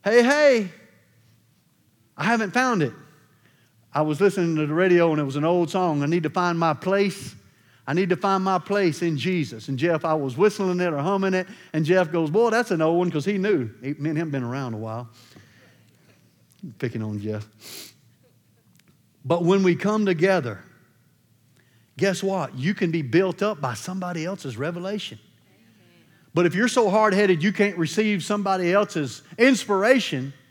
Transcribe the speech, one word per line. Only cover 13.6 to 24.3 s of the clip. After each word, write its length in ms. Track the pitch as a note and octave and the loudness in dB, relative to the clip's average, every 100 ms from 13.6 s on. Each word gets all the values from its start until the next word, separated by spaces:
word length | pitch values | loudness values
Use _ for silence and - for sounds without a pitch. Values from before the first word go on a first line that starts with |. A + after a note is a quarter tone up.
| A2+ - | -2 -8
He, 140 | B2+ | -10
me 160 | D3 D3 | -6 -4
and 80 | D#3 | -4
him 100 | E3 | -4
been 140 | C#3 | -6
around 320 | A#2+ C3 C3 | -6 -6 -8
a 20 | A2 | -8
while. 320 | A2 A2 A#2 - - - - _ - _ _ _ _ _ _ _ _ _ E3 - | -8 -10 -12 -18 -20 -20 -20 _ -20 _ _ _ _ _ _ _ _ _ -18 -8
Picking 240 | B2 A2+ | -6 -6
on 180 | G#2+ G#2 | -6 -6
Jeff. 280 | G#2+ G#2+ G#2+ _ - - - _ _ _ _ _ _ _ _ _ _ _ _ _ | -6 -8 -10 _ -20 -18 -20 _ _ _ _ _ _ _ _ _ _ _ _ _
But 180 | B2+ E3+ | -2 0
when 200 | F3 G3 | 4 4
we 100 | F#3 | 4
come 320 | E3 G3 G#3+ | 2 0 0
together, 580 | G3+ E3+ F#3 F#3 B2 G2 - _ _ _ _ _ _ _ _ _ _ _ _ - | 0 2 2 2 -2 -10 -16 _ _ _ _ _ _ _ _ _ _ _ _ -2
guess 240 | G3 F3+ | -2 0
what? 340 | G3 F#3+ C#3 | -2 -2 -4
You 200 | C3 D3+ | -4 -4
can 160 | G#3 F3 | -2 -2
be 100 | E3 | -2
built 400 | C3+ D#3+ F#3+ E3+ | 0 2 2 -2
up 180 | G#3 F3 | -4 -2
by 140 | C3+ | -6
somebody 500 | C3 - F#3 F3+ E3+ | -6 -8 -8 -8 -8
else's 320 | E3 | -8